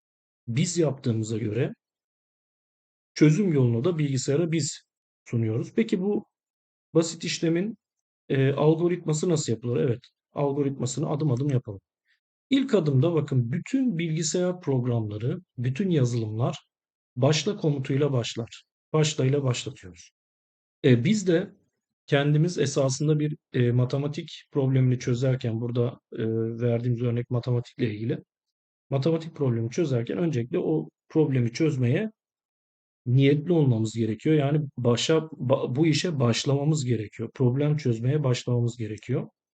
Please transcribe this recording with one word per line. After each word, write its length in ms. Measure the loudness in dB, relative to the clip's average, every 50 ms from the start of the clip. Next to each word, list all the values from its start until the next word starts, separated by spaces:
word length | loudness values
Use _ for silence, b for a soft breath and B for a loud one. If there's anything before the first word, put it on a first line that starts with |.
| _ _ _ _ _ _ _ _ -10 -4
biz 300 | -2 0 0 0 2 0
yaptığımıza 600 | 0 0 0 -2 -2 -2 -2 0 -2 -4 -4 -4
göre 360 | -4 -2 -2 -2 -2 -2 -4 _ _ _ _ _ _ _ _ _ _ _ _ _ _ _ _ _ _ _ _ _ _ _ _ _ _ _ 0
çözüm 380 | 4 4 6 6 4 2 2 2
yolunu 320 | 2 2 2 2 2 0
da 140 | 0 0 0
bilgisayara 540 | -2 -2 -2 -2 -2 0 0 0 0 0 -2
biz 300 | -2 -4 -4 -8 -12 _ _ _ _ _ _ _ _ _
sunuyoruz. 480 | -6 -4 -2 -2 0 -2 -4 -4 -4 -2
Peki 240 | -2 0 0 0 -2
bu 260 | 0 0 -2 -2 -4 _ _ _ _ _ _ _ _ _ _ _ _ _ 0
basit 300 | 0 2 0 -4 -8 -8
işlemin, 520 | -6 -6 -2 -2 0 0 0 -2 -4 -6 _ _ _ _ _ _ _ _ _ _ -4
e, 240 | 0 2 2 2 2
algoritması 760 | 2 4 4 4 4 2 0 0 0 -2 -4 -2 0 0 0
nasıl 240 | 0 0 0 -2 -4
yapılır? 240 | -2 -2 -4 -2
Evet, 240 | 0 0 0 -2 -4 _ -20 _ _ _ _ -6
algoritmasını 800 | -2 -2 0 0 0 0 -2 -2 -2 -4 -4 -4 -4 -4 -4
adım 200 | -2 -2 0 0
adım 200 | 0 0 0 0
yapalım. 300 | 0 -2 -2 -4 -12 -14 _ _ _ _ _ _ _ _ _ _ _ _ _ 0
İlk 240 | 0 0 2 2 2
adımda 400 | 2 2 4 2 4 2 4 2
bakın 380 | 0 -2 0 0 0 0 0 -2
bütün 460 | -6 -6 -2 -2 0 0 0 0 -2
bilgisayar 640 | -2 -2 -2 -2 -2 -2 0 0 0 0 -2 -4
programları, 800 | -2 -2 -2 0 0 0 0 0 -2 -4 -6 -4 -4 -4 -4 -4 -8 _ -10 -4
bütün 320 | -4 -4 -2 -2 0 2
yazılımlar 680 | 2 2 2 2 0 -2 -4 -4 -4 -2 -2 -4 -4 -8 _ _ _ _ _ _ _ _ _ _ -4
başla 400 | 0 2 2 2 2 0 -4 -4
komutuyla 560 | 0 0 0 0 0 -2 -2 0 0 0 2 0
başlar. 500 | 0 -2 -2 -6 -8 -10 -10 -12 -20 _ _ _ _ _ -2 2
Başlayla 520 | 2 2 2 2 0 0 2 2 2 0
başlatıyoruz. 680 | 0 -2 -2 -4 -10 -12 -12 -18 -20 -20 -20 -20 -20 _ _ _ _ _ _ _ _ _ _ _ _ _ 0 4
E, 200 | 6 6 6 6
biz 220 | 2 2 2 2
de 280 | 2 2 2 2 -2 -10 _ _ _ _ _ _ _ _ _ _
kendimiz 520 | 0 0 2 2 4 4 4 2 2 0 -2
esasında 600 | -2 -2 0 0 0 0 0 -2 0 0 0 0
bir, 160 | 0 -2 -4 -8 _ _ 0
e, 200 | 0 2 2 4
matematik 720 | 2 0 0 0 -4 -4 -4 -6 -8 -10 -12 -16 -20 -18 _
problemini 480 | -4 -2 0 2 2 2 2 2 2 0
çözerken, 640 | -2 -2 -2 0 0 0 0 0 -2 -4 -4 -4
burada, 400 | -4 -4 -2 -2 -2 -2 -4 -10 _ _ -8
e, 120 | -6 -4 -2 -2 -2 -2 -4 -4 -2
verdiğimiz 420 | 0 0 0 0 0 0 -2 0 0
örnek 280 | -2 -2 -2 -4 -2
matematikle 640 | -4 -4 -2 0 -2 -2 -4 -6 -6 -4 -4 -4 -4
ilgili, 240 | -4 -4 -4 -6 -6 -8 _ _ _ _ _ _ _ _ _ _ _ _ -6
matematik 440 | -4 -2 0 0 0 0 -4 -8 -6
problemi 360 | -2 -2 0 0 0 -2 -4
çözerken 480 | -2 -2 -2 0 0 -2 -2 -2 -4 -2
öncelikle 400 | -2 0 0 -2 -4 -2 -4 -4
o 300 | -2 0 -2 -2 -2 -6 _ _ _ _
problemi 440 | 0 2 2 2 2 0 0 0 0
çözmeye 580 | 0 -2 0 0 0 0 2 2 0 0 -4 -8 _ _ _ _ _ _ _ _ _ _ _ _ _ _ _ _ _ -4
niyetli 460 | 2 4 4 6 6 4 2 2 2 2
olmamız 420 | 4 4 4 4 2 0 -2 -2
gerekiyor. 420 | -2 -2 -2 -2 -2 0 2 2
Yani 300 | 2 2 2 0 0 -2 -4 -8 -2
başa, 380 | 2 2 2 2 2 2 2
ba-, 600 | 2 0 -2 -10 -8 0 0 0 0 0 -2 0
bu 100 | 2 4
işe 340 | 4 2 2 0 -2 -2 0
başlamamız 640 | 2 2 2 0 0 0 0 0 2 0 0 0 0
gerekiyor. 460 | 0 -2 -2 -2 -8 -8 -10 -10 -10 _
Problem 420 | 0 2 2 2 2 0 0 0
çözmeye 480 | 0 0 0 0 0 0 0 0 0 2
başlamamız 520 | 0 0 0 0 -2 0 0 0 -2 -2
gerekiyor. 520 | -4 -8 -8 -8 -10 -6 -6 -4 -4 -4 -8 _ _ _ _ _